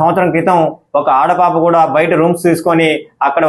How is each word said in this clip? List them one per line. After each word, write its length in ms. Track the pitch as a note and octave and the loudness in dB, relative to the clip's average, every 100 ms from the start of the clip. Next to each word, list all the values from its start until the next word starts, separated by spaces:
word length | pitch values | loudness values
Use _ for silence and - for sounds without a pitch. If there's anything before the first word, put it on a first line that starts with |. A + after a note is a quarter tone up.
సంవత్సరం 280 | E3 F3 F3 | 0 0 -2
క్రితం 240 | E3 E3+ F3+ D3+ - _ C#3+ | 0 0 0 0 -4 _ -4
ఒక 100 | D3 C3 | 0 0
ఆడపాప 340 | E3+ F3 F3 E3 | 0 0 0 0
కూడా 160 | E3+ E3+ D#3 | 0 2 2
బయట 180 | D3 E3+ E3 | 0 0 0
రూమ్స్ 240 | E3+ E3+ F3 | 0 0 0
తీసుకొని 380 | D#3+ F3 E3 D#3+ D3 - - C#3 | 0 0 0 0 -2 -8 -4 -2
అక్కడ 180 | - | 0